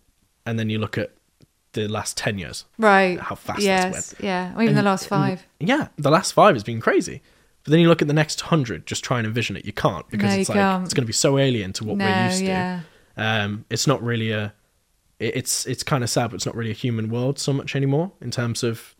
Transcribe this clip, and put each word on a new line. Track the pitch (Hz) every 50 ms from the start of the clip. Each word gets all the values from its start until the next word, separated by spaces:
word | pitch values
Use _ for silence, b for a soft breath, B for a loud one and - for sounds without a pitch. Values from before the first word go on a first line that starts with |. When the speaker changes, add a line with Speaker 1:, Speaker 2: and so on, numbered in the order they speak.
| _ _ _ _ _ _ _ _ -
Speaker 1:
and | 117 117 113
then | 110 107
you | 107 107
look | 107 - -
at | 123 - - _ _ _ _ _ _ - _ _ _ _ _
the | - 113 104 104
last | 107 104 - - -
ten | - - 127 104 98
years. | 80 62 - - - _ _ -
Speaker 2:
Right. | 220 208 196 190 190 185 180 -
Speaker 1:
How | - - 202
fast | - - - 208 202
Speaker 2:
Yes, | 208 190 190 185 185 185
Speaker 1:
that's | 185 - - -
went. | - - 202
Speaker 2:
yeah. | 202 185 180 185 180 -
Or | -
even | 233 226
Speaker 1:
And, | - 208
Speaker 2:
the |
last | 202 202 190 185 -
Speaker 1:
and, | -
Speaker 2:
five. | 202 190 196 - 185 175 - _ _ -
Speaker 1:
yeah, | 156 202 269 302 - - -
the | - 143 135
last | 151 - - -
five | - 151 180 214 160
has | 107
been | 101 120 113 117
crazy. | - - 392 349 - - 65 - b b b b b b b b -
But | 147
then | 151 170
you | 170 165
look | 165 -
at | 170
the | 147 143
next | 156 151 - - -
hundred, | - - 170 156 131 123 - - -
just | - - -
try | - - 131 120
and | 110
envision | 107 113 123 113 - 98
it. | - -
You | 101
can't, | - - - 123 98 82 - -
because | 220 208 202 202 196
Speaker 2:
No, | 196
Speaker 1:
it's | 190 -
Speaker 2:
you | -
Speaker 1:
like, | 202
Speaker 2:
can't. | 196 196 190 185 185
Speaker 1:
it's | - -
gonna | - 123
be | 110
so | 107 - - 147 139 139
alien | 135 135 123 110 95 95
to | 101 - 110
what | 107 -
Speaker 2:
No, | 202 196
Speaker 1:
we're | 190 190 185 185 180
used | 185 185 190
Speaker 2:
yeah. | 190 185 185 180 180 180 180 165 b b b b b b
Speaker 1:
to. | - 107
Um, | 110 110 110 101 101 104 107 - -
it's | 120 - - 139
not | 131 - 117
really | 117 120 113 110 110
a, | 107 107 104 101 - _ _ _ _ _ _ _ _ _ _ _ _ -
it, | 107 117 -
it's, | 127 - - - - -
it's | - - -
kinda | - - 156 131 120
sad, | 113 - 139 120 110
but | 113
it's | 98 -
not | 135 -
really | 113 113 113
a | 107
human | - - 123 117 113 110 110
world | 117 120 123 135 139 -
so | - 143
much | 135 139 - 147 -
anymore | 139 139 139 139 151 170 196 - _
in | - 120
terms | - - 120 117 113 -
of | 123 117 113 - - - _ -